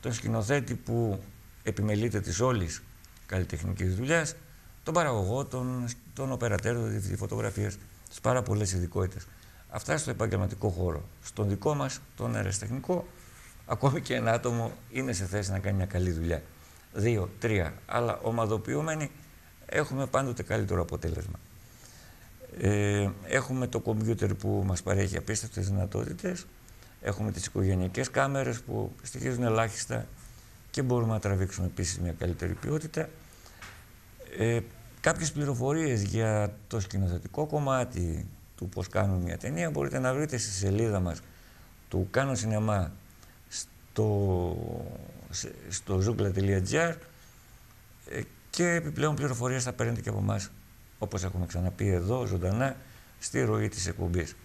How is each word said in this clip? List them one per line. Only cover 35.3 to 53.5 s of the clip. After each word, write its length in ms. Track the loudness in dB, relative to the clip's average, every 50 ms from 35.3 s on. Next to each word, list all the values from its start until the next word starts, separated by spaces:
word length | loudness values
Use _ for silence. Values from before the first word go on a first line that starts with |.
| 0
πληροφορίες 720 | 0 0 0 0 2 2 2 2 4 2 2 2 2 2
για 540 | 2 2 2 2 4 4 4 2 0 -2 -8 -12 -6
το 120 | -4 -4
σκηνοθετικό 680 | -4 -2 0 0 2 2 0 -2 -4 -6 -4 -4 -2
κομμάτι 840 | 0 0 0 2 2 2 2 2 0 0 -2 0 0 0 -2 -4 -6 -10 -16 -20 -20 -12
του 120 | -10 -10 -6
πώς 200 | -4 -6 -6 -2
κάνουμε 300 | 0 2 2 4 4 2
μια 200 | 2 0 -2 -4
ταινία 320 | -4 -4 -2 0 -2 0
μπορείτε 280 | 0 0 0 0 0 0
να 160 | 2 2 2
βρείτε 220 | 2 0 0 -2
στη 140 | -2 -2 -2
σελίδα 500 | -2 0 2 2 4 4 4 2 2 2
μας 200 | 2 0 -2 -4 -10 -16 -20 -20 -20 -20 -20 -20 -20 -20 -20 -20 -12 -4
του 200 | 0 0 0 2
«Κάνω 240 | 2 2 2 2 0
Σινεμά» 580 | 0 0 0 2 2 2 4 2 2 2 0 -4 -10 -18 -20 -20 -20 -20 -20 -20 -20 -18 -12
στο, 1400 | -10 -10 -10 -10 -14 -20 -20 -8 0 2 2 4 4 4 4 4 4 4 2 0 0 -2 -4 -4 -6 -6 -6 -8 -10 -12 -12 -14 -14 -16 -14 -10
σε-, 240 | -8 -8 -8 -8 -10 -12 -12 -8
στο 340 | -8 -8 -4 0 2 4 4
zougla 260 | 4 4 4 2 2 4
τελεία 280 | 4 4 4 4 4 4 4
G 40 | 2
R, 200 | 2 2 2 0 -4 -10 -20 -20 -20 -20 -20 -20 -20 -20 -20 -20 -20 -20 -20 -20 -20 -20 -20 -20 -20 -16 -8
ε, 120 | -6 -6 -6 -8 -12 -20 -18 -8
και 180 | 0 2 4 4
επιπλέον 460 | 4 2 0 -2 -2 2 2 2 2
πληροφορίες 480 | 2 0 0 0 0 0 0 0 0 0
θα 100 | -2 0
παίρνετε 280 | 0 0 0 0 0
και 80 | -2 -2
από 100 | -2 0
εμάς, 320 | 2 2 2 0 -2 -6 -10 -18 -20 -20 -20 -20 -20 -20 -8 -8
όπως 260 | -6 -4 -2 -2 -2
έχουμε 220 | -2 0 -2 -2
ξαναπεί 420 | -2 0 0 0 0 0 2 2 4
εδώ, 380 | 4 4 4 2 0 0 0
ζωντανά, 500 | 0 0 2 2 2 2 2 2 0 0 -4 -14 -18 -20 -20 -20 -20 -18 -10
στη 240 | -10 -2 0 2 2
ροή 260 | 4